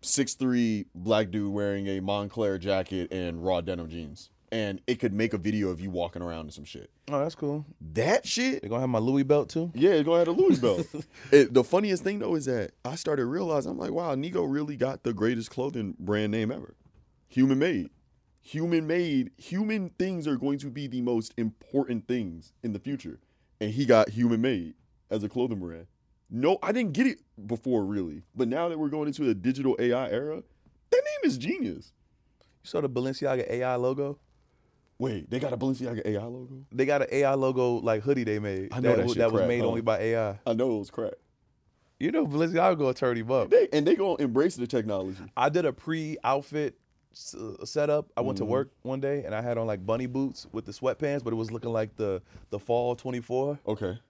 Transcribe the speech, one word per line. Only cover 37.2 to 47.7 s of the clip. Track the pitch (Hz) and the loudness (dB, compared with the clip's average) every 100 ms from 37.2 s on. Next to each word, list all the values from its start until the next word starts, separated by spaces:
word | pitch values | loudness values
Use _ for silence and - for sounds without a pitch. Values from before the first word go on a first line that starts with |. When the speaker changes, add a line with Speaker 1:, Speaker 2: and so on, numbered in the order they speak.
Speaker 2:
I | 139 | 2
logo, | 135 131 127 123 120 | 4 2 2 2 2
like, | 113 110 | 0 0
hoodie | 110 139 | 2 0
they | 113 107 | 2 -2
made | 104 95 95 | -2 -4 -4
Speaker 1:
I | 123 | -2
know | 117 | 2
Speaker 2:
that | 113 | 4
Speaker 1:
that | |
Speaker 2:
w-, | 95 | 2
Speaker 1:
shit | 113 | 2
Speaker 2:
that | 113 | 2
was | 110 | 4
Speaker 1:
crack, | 92 | 2
Speaker 2:
made | 120 | 2
Speaker 1:
huh? | 113 | 0
Speaker 2:
only | 113 | 0
by | 113 107 | 0 0
A | 113 113 107 | 2 0 0
I. | 104 - | -4 -4
Speaker 1:
I | |
know | 113 127 110 | 0 0 0
it | |
was | 101 | -4
crack. | - 120 - _ _ _ _ _ _ _ _ | -6 -6 -8 _ _ _ _ _ _ _ _
Speaker 2:
You | 156 | -2
know | 320 277 | 0 0
Balenciaga | 147 165 160 190 170 | 0 0 2 2 4
gonna | 139 | 0
turn | 127 131 117 | 2 0 0
him | 110 | 0
up. | 131 101 | 0 6
Speaker 1:
They, | 480 440 | 6 6
and | 151 147 | 2 4
they | 285 | 2
gonna | 190 170 | 2 0
embrace | 139 120 160 180 | 0 2 2 0
the | 123 | -2
technology. | 131 110 101 95 95 90 - | -2 0 -2 -4 -8 -10 0
Speaker 2:
I | 131 | 2
did | 156 | 2
a | 160 | 0
pre-outfit | 123 - 160 156 151 - 139 143 147 147 - _ _ _ | -2 -6 -6 -6 -4 0 0 -2 -4 -4 -6 _ _ _
s-, | - - | -20 -16
uh, | - 110 - | -12 -10 -10
setup. | - | -6